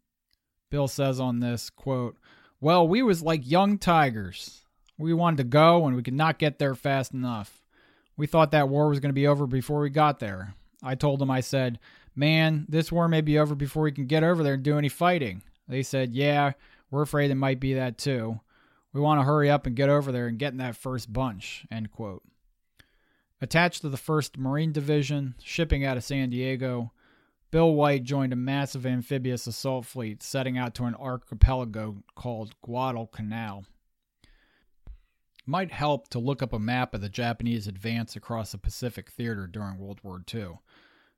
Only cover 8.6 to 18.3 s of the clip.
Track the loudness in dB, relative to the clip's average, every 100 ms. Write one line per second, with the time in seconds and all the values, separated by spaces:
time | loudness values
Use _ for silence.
8.6 | 4 4 2 2 0 2 4 4 2 0
9.6 | -2 -2 0 2 2 2 -4 -8 -10 -14
10.6 | _ _ -8 -2 0 0 0 0 0 -2
11.6 | -2 -4 -12 -20 _ -2 2 4 4 2
12.6 | 0 0 0 2 2 2 4 4 2 0
13.6 | -4 -2 -2 -2 0 2 4 2 2 0
14.6 | 0 2 0 0 2 2 -2 -8 -14 _
15.6 | -8 -6 -2 -2 -2 0 2 4 2 -2
16.6 | _ _ -8 -4 0 2 2 2 0 0
17.6 | -2 -2 -2 -4 -2 -2 -2